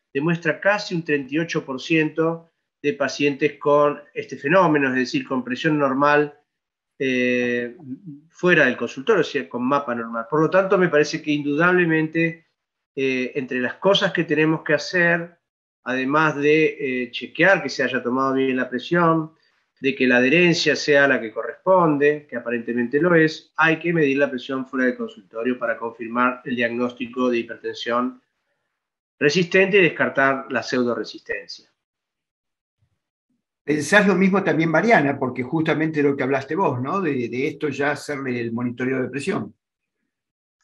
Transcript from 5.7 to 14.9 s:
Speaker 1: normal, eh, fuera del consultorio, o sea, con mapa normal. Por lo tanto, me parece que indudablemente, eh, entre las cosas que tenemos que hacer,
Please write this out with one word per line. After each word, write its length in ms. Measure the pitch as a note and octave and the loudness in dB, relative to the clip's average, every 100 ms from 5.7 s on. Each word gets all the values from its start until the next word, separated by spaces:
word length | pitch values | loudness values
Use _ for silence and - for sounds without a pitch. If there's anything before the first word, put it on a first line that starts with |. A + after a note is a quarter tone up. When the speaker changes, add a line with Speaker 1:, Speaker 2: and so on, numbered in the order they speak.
| D3+ | 0
Speaker 1:
normal, 600 | C#3 C3 D3 D3 D3 - _ _ _ _ _ - | 0 2 2 4 2 -4 _ _ _ _ _ -6
eh, 760 | C3+ B2+ B2 B2 B2 A#2+ A#2+ A#2+ C3+ C3 F3 C#3+ _ | -2 0 0 0 0 -2 -4 -10 -14 -14 -14 -18 _
fuera 360 | - F3+ E3+ C3 | -2 2 4 4
del 120 | A2+ | 0
consultorio, 440 | A#2+ - C3+ G3+ | -6 -4 0 2
o 20 | |
sea, 240 | - C#3 B2 | 2 -2 -6
con 160 | B2 | -4
mapa 300 | B2+ C#3+ C#3 | 0 0 -2
normal. 320 | A#2 A#2 A#2 A2+ | -6 -6 -8 -2
Por 120 | D#3 | 0
lo 80 | D#3 | 2
tanto, 280 | F#3 F#3+ G3 | 2 2 2
me 120 | F3 | 4
parece 320 | D3 D3+ D3+ | 2 2 -2
que 100 | D3+ | -4
indudablemente, 1160 | D3 C#3+ C#3+ F3+ F3+ E3+ D#3+ D#3 E3 E3 E3 _ _ _ _ _ - | -4 -2 0 2 4 2 2 0 0 -2 -4 _ _ _ _ _ -4
eh, 360 | C3+ C3 B2 D3+ | -2 -2 -4 -6
entre 240 | B2+ B2+ | -6 -4
las 160 | B2 - | -4 -2
cosas 360 | F#3+ G3 G3 | 2 2 2
que 100 | F3 | -2
tenemos 400 | D#3+ D3+ D#3 D#3 | 0 2 2 0
que 100 | - | 0
hacer, 640 | D3 - | -2 0